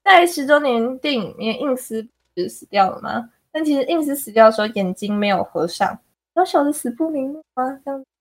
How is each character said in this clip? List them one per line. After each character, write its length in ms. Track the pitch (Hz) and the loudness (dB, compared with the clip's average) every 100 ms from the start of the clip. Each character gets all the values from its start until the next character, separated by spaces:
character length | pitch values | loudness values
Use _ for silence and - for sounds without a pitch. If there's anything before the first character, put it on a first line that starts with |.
在 240 | 392 370 349 | 4 6 6
十 180 | 320 269 | 2 2
周 140 | 294 | 4
年 360 | 294 233 233 262 | 4 0 0 -2
电 140 | 302 | -2
影 160 | 262 185 | -2 -4
里 60 | - | -6
面， 220 | 220 214 | -6 -4
硬 160 | 285 254 | -2 -4
丝 280 | - 220 | -4 -8
不 380 | 220 _ _ - | -10 _ _ -8
是 60 | 180 | -8
死 200 | - - | -10 -4
掉 240 | 202 190 | 2 2
了 100 | - | 0
吗？ 280 | - 226 233 _ _ | -8 -6 -8 _ _
但 140 | 311 302 | -4 0
其 80 | |
实 100 | 277 269 | 0 2
硬 180 | 339 | 0
丝 120 | 294 277 | -2 -4
死 140 | - | 0
掉 160 | 214 220 | 6 6
的 60 | |
时 100 | 220 | 6
候 60 | 214 | -2
眼 260 | 214 185 | -2 -2
睛 220 | 185 202 208 | -4 -4 -2
没 120 | 202 | 0
有 160 | 185 | 0
合 240 | 170 - 165 | -2 -4 -4
上， 300 | - 196 - _ _ _ - | -2 -2 -4 _ _ _ -2
小 80 | |
小 200 | 370 349 | 2 2
的 100 | 285 | 0
死 160 | 285 254 | -2 -6
不 180 | 233 320 | -4 -4
瞑 160 | 302 269 | -4 -6
目 100 | 302 - | -8 -10
啊， 100 | - 254 277 - | -6 -6 -6 -10
这 60 | |
样 120 | 277 269 _ | -10 -12 _